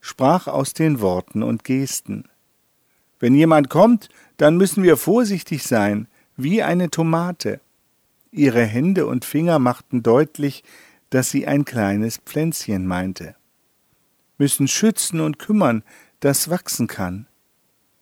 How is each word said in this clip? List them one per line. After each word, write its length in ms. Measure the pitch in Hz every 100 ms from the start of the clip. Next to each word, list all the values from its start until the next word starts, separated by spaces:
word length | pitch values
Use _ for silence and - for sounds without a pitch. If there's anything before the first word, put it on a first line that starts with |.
sprach 460 | - - 131 180 -
aus 260 | 147 135
den 280 | - 160 135
Worten 420 | 98 90 - 107
und 220 | 117 117
Gesten. 640 | - 131 135 - - 104 - _ _ _ _ _ _ _ _ _
„Wenn 160 | 120
jemand 360 | 139 165 156 139
kommt, 380 | 156 220 233 - _ _ -
dann 200 | 147 170
müssen 280 | 190 -
wir 120 | 180 147
vorsichtig 680 | - 226 220 190 - 147
sein, 420 | - 117 101 104 113 _ _ -
wie 260 | 135 214
eine 280 | 147 175 175
Tomate.“ 680 | - 165 165 175 175 104 104 _ _ _ _ _ _ _
Ihre 320 | 190 139 117
Hände 460 | 113 117 170 185 120
und 160 | 127
Finger 340 | - 147 170 160
machten 460 | 123 120 _ 123
deutlich, 580 | 113 120 156 - 143 - - - - _ _
dass 220 | 131 123
sie 160 | 143 135
ein 160 | 143
kleines 540 | 143 123 101 101 113 -
Pflänzchen 680 | - 147 165 - - 98 92
meinte. 480 | 90 95 92 - - _ _ _ _ _ _ _ _ _ -
„Müssen 300 | 143 - 139
schützen 500 | - 220 208 - 160
und 220 | 156 151
kümmern, 420 | - 214 156 110 - - _ _
das 280 | 139 139 156
wachsen 380 | 175 - - 117
kann.“ 400 | - 90 95 117 _ _ _ _ _ _ _